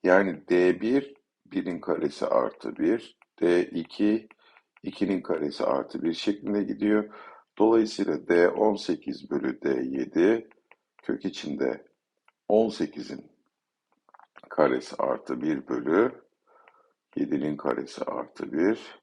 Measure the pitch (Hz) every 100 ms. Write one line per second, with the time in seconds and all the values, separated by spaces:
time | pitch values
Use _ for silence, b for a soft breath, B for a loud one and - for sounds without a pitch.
0 | 90 92 98 78 - 90 90 87 110 135
1 | 139 - _ _ _ 95 90 85 - 78
2 | 78 - - - 60 - - - 80 113
3 | - _ _ _ 85 87 87 82 82 -
4 | 104 110 - b b b b _ 95 -
5 | 95 92 - 80 73 - 107 67 - -
6 | 82 82 - 101 - 104 101 104 104 107
7 | 104 B B B B - 107 113 107 -
8 | 101 73 - 87 87 - 107 101 - 87
9 | - 67 71 71 65 65 71 65 65 67
10 | 64 - 90 113 113 _ _ _ _ _
11 | - - 95 - - 69 65 - - _
12 | _ _ _ _ _ 107 110 - 82 -
13 | - 69 - _ _ _ _ _ _ _
14 | _ _ _ - - - 73 64 - -
15 | - 60 - 62 73 71 65 62 60 85
16 | 123 - _ _ b b b b b b
17 | _ - 71 73 76 73 71 62 69 -
18 | - 62 62 - 57 69 92 117 - -